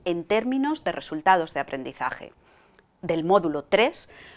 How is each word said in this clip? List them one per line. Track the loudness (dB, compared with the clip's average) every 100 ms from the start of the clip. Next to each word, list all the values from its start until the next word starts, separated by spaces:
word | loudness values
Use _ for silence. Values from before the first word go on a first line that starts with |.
en | -4 -4 0
términos | 0 0 -2 -2 -2
de | -4
resultados | -6 -8 -2 2 4 2
de | -4
aprendizaje. | -6 -8 -8 -8 -8 -8 -14 -20 _ _ _ _ _ _
Del | -4 -2
módulo | 4 4 4 -2
tres, | 0 2 2 0 -10 -16 -20